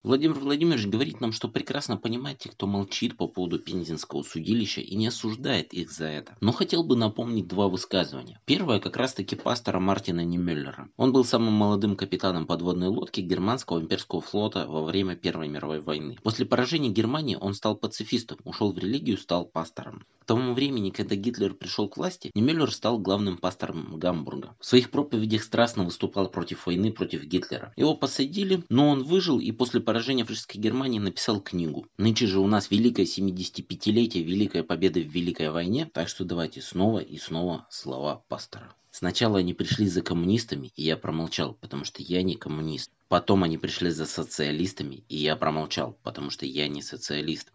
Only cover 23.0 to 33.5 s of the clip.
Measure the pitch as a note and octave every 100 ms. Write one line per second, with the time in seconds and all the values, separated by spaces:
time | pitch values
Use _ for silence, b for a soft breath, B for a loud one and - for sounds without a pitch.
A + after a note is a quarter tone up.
23 | F#2 G2+ G2+ F2 F#2 - F2 E2 - D#2+
24 | F2 F2 C2+ C#2 - - - B2 B2 C#3+
25 | D3 A2+ G#2+ A2 - A#2 A#2+ A2 F2 -
26 | F#2+ G2 F#2+ - E2+ E2 - F2 G#2+ G#2+
27 | F#2 - D2 F2+ - - - - D3 D3
28 | C3+ - C3+ F#3+ G3 F#3 - A#2+ D3 C#3
29 | C3+ F#3+ F3+ B2 - A2+ A#2+ A#2+ A2+ A2
30 | B2 C3 A2+ A2 - G2+ A2 B2 C3+ A2
31 | G2+ - - G#2 - F2+ E2 C#2 - -
32 | G#2+ A2 A2+ F#2+ G2 G#2+ - G#2 A#2+ A#2
33 | F2 - G2 F#2 F2+